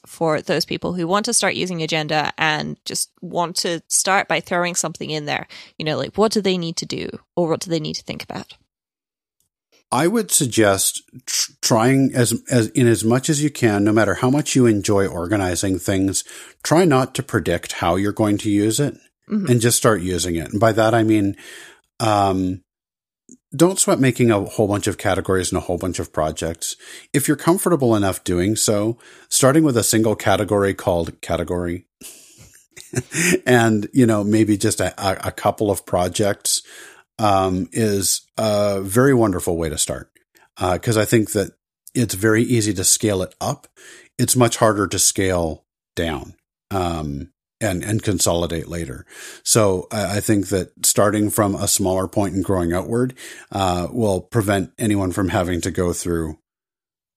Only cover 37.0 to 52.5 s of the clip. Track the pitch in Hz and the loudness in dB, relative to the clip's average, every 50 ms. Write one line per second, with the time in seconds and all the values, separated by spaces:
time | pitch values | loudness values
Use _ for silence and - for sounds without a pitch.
37 | _ _ _ - 113 104 98 95 95 95 92 92 92 - - 120 113 107 101 98 | _ _ _ 0 2 2 4 4 2 0 0 -2 -4 -4 -2 -2 0 0 0 0
38 | 95 - - - - _ _ - 110 107 104 104 104 104 101 98 98 98 95 120 | 0 -2 -2 -4 -6 _ _ -4 -2 0 0 2 0 0 0 -2 -4 -2 2 4
39 | 131 143 135 120 113 107 90 90 - 92 87 82 82 78 76 76 - - 65 65 | 4 6 6 4 4 2 0 0 -2 -2 -2 -2 -2 -4 -4 -4 -4 -4 -6 -8
40 | - - _ _ _ _ _ _ _ _ _ - 95 90 90 85 - 123 110 110 | -10 -16 _ _ _ _ _ _ _ _ _ -4 -2 -2 -2 0 0 0 2 2
41 | 107 - - 113 107 - - 104 95 - - _ _ _ _ _ _ - - 117 | 2 2 2 2 2 2 0 -2 -2 -4 -6 _ _ _ _ _ _ -6 -2 -2
42 | 120 101 - 95 104 113 110 110 120 120 123 117 104 107 98 92 92 - - - | -2 -2 -2 0 2 2 4 2 2 2 0 0 0 -2 -2 -2 0 0 0 2
43 | - 107 101 92 92 - - - 90 107 139 - - _ _ - - - - - | 2 0 0 -2 -2 -6 -8 -8 -6 -6 -6 -8 -10 _ _ -20 -20 -20 -20 -20
44 | - _ _ - 123 110 - 127 120 113 - - 120 110 104 101 101 87 - 92 | -20 _ _ -2 -2 0 2 4 4 2 4 4 4 4 4 4 0 0 0 0
45 | - - - - 95 92 92 87 85 80 78 - _ _ _ _ _ _ _ - | 0 0 0 0 0 0 0 0 0 -2 -4 -8 _ _ _ _ _ _ _ -4
46 | 85 82 78 67 - - - _ _ _ _ _ _ - 101 95 90 85 85 82 | -4 -4 -4 -6 -8 -12 -18 _ _ _ _ _ _ -8 -4 -4 -2 -2 -4 -4
47 | 78 73 69 69 82 - _ _ _ _ _ - 117 104 95 87 - 104 107 110 | -6 -6 -8 -8 -10 -12 _ _ _ _ _ -6 -4 -4 -2 -4 -4 -4 -4 -2
48 | - - 98 85 - 101 87 85 85 82 85 82 - - 82 85 85 71 64 - | 0 -2 -2 0 0 0 0 0 -2 -2 -4 -6 -8 -8 -8 -8 -8 -8 -10 -14
49 | - _ - - - - - - - - - 120 107 101 95 90 87 - - 107 | -16 _ -20 -20 -18 -18 -20 -10 -4 0 2 4 4 4 2 0 -2 -4 -6 -4
50 | 101 90 101 104 - - 110 101 92 95 101 92 87 - _ - - - - - | -4 -2 -2 -2 0 2 2 2 0 0 -2 -2 -2 -4 _ -4 -2 0 2 4
51 | 101 104 104 107 104 104 - - 107 101 95 - 98 - - - 101 92 92 95 | 4 4 2 2 0 0 2 2 0 0 0 -2 -2 -2 0 0 0 0 0 0
52 | 95 92 - 110 101 95 87 98 90 - | -2 -2 -2 -2 -2 0 -2 -2 -2 0